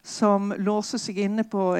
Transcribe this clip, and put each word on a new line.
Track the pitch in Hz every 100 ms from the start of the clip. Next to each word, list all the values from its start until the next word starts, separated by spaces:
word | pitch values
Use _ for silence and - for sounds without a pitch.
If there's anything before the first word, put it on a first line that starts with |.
som | - - 208 202 202 202
låser | 196 208 208 233
seg | - 190
inne | 202 220
på | 220 202 185